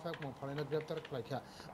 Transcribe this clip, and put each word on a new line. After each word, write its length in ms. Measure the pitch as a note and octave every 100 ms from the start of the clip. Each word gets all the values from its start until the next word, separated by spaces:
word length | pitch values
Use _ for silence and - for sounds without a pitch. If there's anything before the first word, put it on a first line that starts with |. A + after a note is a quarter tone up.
fekmung 280 | E3+ D#3+ C#3+ A#2
phalne 240 | C#3 C#3+ C#3+
greptar 280 | D3+ D3+ D#3 -
khlaikha. 300 | C3+ - C3+ - - -